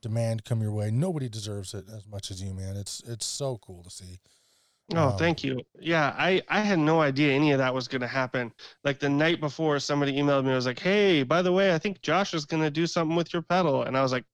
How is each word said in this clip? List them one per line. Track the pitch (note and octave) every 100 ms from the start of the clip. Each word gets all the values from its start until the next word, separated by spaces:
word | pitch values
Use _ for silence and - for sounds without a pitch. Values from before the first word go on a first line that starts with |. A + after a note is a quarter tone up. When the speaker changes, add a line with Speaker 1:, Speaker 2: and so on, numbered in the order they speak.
Speaker 1:
demand | A#2 A2+ A#2 A2+
come | - A#2
your | A2
way. | G#2+ G#2+
Nobody | A#2 F3 E3 B2+
deserves | A2 G#2+ G2+ F#2+
it | G#2+ F#2
as | A2 G2+
much | G2+ -
as | F#2
you, | G2
man. | F#2+ F#2+ G2
It's, | G2 - -
it's | A#2 -
so | - C#3 A#2+
cool | - F2
to | F2
see. | - F#2 F2+ _ _ _ _ _ _ _
Speaker 2:
Oh, | E3+ D3
Speaker 1:
Um, | A2
Speaker 2:
thank | E3 D#3+
you. | C#3 C3 - -
Yeah, | D#3+ E3 C#3+ A#2
I, | D#3+ F#3+ -
I | E3+
had | G#3 F#3
no | D3+ E3
idea | D3+ C3+ D3
any | C3+ D3+
of | C#3
that | C3
was | B2+ B2
gonna | C3+ B2
happen. | C3 B2+ C3 A#2+ - - -
Like, | C#3+ C#3
the | C#3+
night | C#3+ D#3+ E3+
before, | D3+ C#3 D#3+ C#3+
somebody | - D3 C#3+
emailed | C3+ C#3+ C#3
me. | C3
I | C3
was | B2+
like, | B2
"Hey, | F3+ G3+ G3+ E3
by | B2+ D#3+
the | F3+
way, | F3+ G3
I | E3
think | A2 F#2+
Josh | - D#3+ G3+
is | E3
gonna | D3 D#3+ D#3
do | D3 E3
something | - D#3+ E3
with | E3+
your | F3
pedal." | E3 F3+ E3+ C3
And | A#2+ C3
I |
was | C3+
like | B2+ A#2+